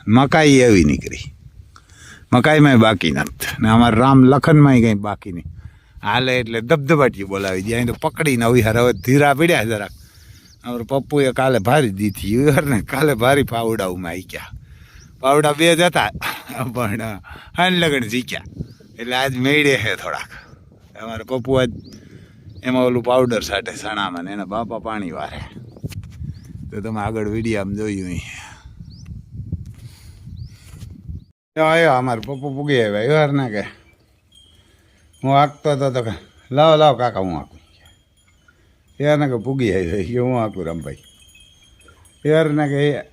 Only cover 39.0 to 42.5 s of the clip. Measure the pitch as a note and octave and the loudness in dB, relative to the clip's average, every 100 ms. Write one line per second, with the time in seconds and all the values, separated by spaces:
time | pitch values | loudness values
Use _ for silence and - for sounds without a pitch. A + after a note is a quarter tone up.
39 | C#3+ D3 C#3+ A#2+ B2+ C3+ A2+ F#2 E2+ G2+ | 0 0 0 -2 -4 -2 0 0 -2 -4
40 | E2+ B2 B2 B2 A2 F#2 E2 E2+ C#2 - | -4 -2 -2 -2 -4 -6 -8 -8 -10 -16
41 | _ _ _ - _ _ _ _ _ _ | _ _ _ -20 _ _ _ _ _ _
42 | _ _ D3 D#3 D#3 | _ _ 0 2 2